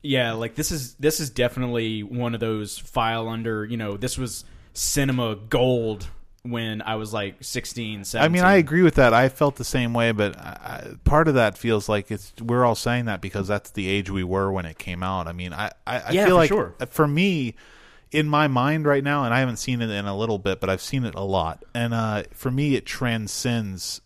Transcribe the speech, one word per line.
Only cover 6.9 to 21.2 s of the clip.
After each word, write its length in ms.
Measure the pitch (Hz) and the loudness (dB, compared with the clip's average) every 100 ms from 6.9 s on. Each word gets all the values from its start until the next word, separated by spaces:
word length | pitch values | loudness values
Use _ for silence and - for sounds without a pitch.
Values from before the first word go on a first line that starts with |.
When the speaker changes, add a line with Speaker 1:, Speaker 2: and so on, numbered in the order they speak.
| 110 | -6
Speaker 1:
was, 160 | 107 | -4
like, 300 | 107 101 - | -4 -6 -8
sixteen, 600 | - 127 - - 110 107 98 | -8 -8 -8 -10 -8 -8 -6
seventeen. 200 | 117 151 | 0 2
Speaker 2:
I 80 | |
mean, 100 | 175 185 | 4 6
I 60 | 196 | 6
agree 260 | 147 160 | 6 6
with 140 | 175 151 | 6 8
that. 180 | 127 | 8
I 140 | 117 131 | 8 4
felt 280 | - 147 135 | 4 0 2
the 80 | 120 | -4
same 280 | 131 120 | -2 0
way, 180 | 117 117 | 2 2
but 240 | 107 104 - | 2 0 -2
I, 100 | 92 | -14
I, 380 | - - - - - | -14 -12 -12 -12 -2
part 240 | - 147 160 | 4 6 6
of 60 | 131 | 6
that 220 | 110 95 | 4 2
feels 320 | 117 110 101 | 0 0 2
like 200 | 107 95 | -2 -2
it's, 200 | 104 - - | -8 -10 -12
we're 220 | 117 120 123 | -2 4 4
all 100 | 110 | 2
saying 300 | - 120 117 | 0 -2 -2
that 140 | 95 | -4
because 260 | 95 101 95 | -4 -4 -2
that's 240 | 104 - | -2 -4
the 160 | - 95 | -6 -2
age 200 | 101 92 | 0 -2
we 140 | 98 | -4
were 280 | 90 95 98 | -2 0 0
when 140 | 95 82 | -2 -6
it 120 | 80 | -10
came 240 | - 87 | -10 -6
out. 240 | 92 95 82 | -4 -4 -6
I 60 | |
mean, 180 | 87 90 | -8 -10
I, 180 | 80 104 - - | -6 -8 -8 -8
I, 140 | 123 | -6
I 120 | - | -2
Speaker 1:
Yeah, 140 | 175 202 | 2 6
Speaker 2:
feel 100 | 180 | 6
Speaker 1:
for 40 | |
Speaker 2:
like 80 | 156 | 6
Speaker 1:
sure. 280 | 202 87 - 127 | 2 -2 -6 -8
Speaker 2:
for 160 | - 151 | 0 2
me, 480 | 147 196 170 123 - - - - - _ | 4 2 2 -4 -8 -20 -20 -20 -20 _
in 160 | 151 151 | -2 2
my 180 | 147 151 | 2 2
mind 380 | 127 131 156 147 | 2 2 2 2
right 180 | 139 | 2
now, 220 | 139 147 127 | 2 0 2
and 80 | |
I 60 | 120 | 2
haven't 160 | 131 110 | 0 -2
seen 240 | - 123 | -4 -2
it 80 | 113 | -2
in 160 | 101 101 | -2 -4
a 120 | 98 | -2
little 220 | 113 104 | -2 0
bit, 220 | 98 92 | -2 -2
but 80 | 95 | -2
I've 120 | 95 | -2
seen 220 | - 139 | -2 -4
it 100 | 120 | -4
a 80 | 85 | -4